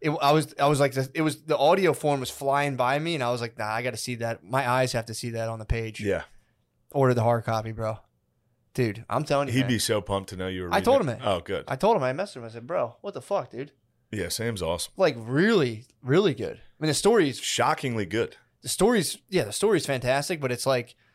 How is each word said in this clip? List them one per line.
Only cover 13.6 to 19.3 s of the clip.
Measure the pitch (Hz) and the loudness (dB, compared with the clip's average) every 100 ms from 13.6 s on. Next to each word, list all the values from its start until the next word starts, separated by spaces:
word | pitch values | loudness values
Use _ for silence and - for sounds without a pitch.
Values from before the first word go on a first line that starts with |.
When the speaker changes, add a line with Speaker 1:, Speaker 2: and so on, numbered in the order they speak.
| 143 _ _ _ _ | -12 _ _ _ _
Speaker 2:
Yeah, | 107 85 | -6 -6
Sam's | - 113 101 | -4 -4 -4
awesome. | 82 85 - - | -2 -4 -6 0
Speaker 1:
Like, | 180 117 | 0 0
really, | 113 139 208 214 127 110 120 _ | -2 2 4 4 2 -2 -14 _
really | 127 156 202 | 2 4 4
good. | 117 90 55 | 2 -4 -8
I | - - | -16 -4
mean, | 156 | -2
the | |
story's | 135 196 233 147 - | 2 4 6 4 0
Speaker 2:
Shockingly | - - 123 156 135 113 92 | -4 0 2 0 -2 -2 -2
good. | 110 104 - _ _ | 0 -2 -6 _ _
Speaker 1:
the | 123 | -8
story's, | - 196 233 147 - | 2 4 4 0 -6
yeah, | _ | _